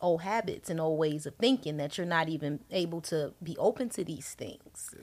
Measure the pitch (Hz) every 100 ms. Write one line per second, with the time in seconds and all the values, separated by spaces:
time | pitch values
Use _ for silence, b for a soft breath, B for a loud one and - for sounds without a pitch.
0 | 175 165 185 226 - - - 165 160 156
1 | 156 151 147 - 233 262 151 151 147 -
2 | 175 170 160 156 143 147 - 190 170 165
3 | 160 160 147 - 170 - 190 240 240 -
4 | 170 160 - - 110 - - - - -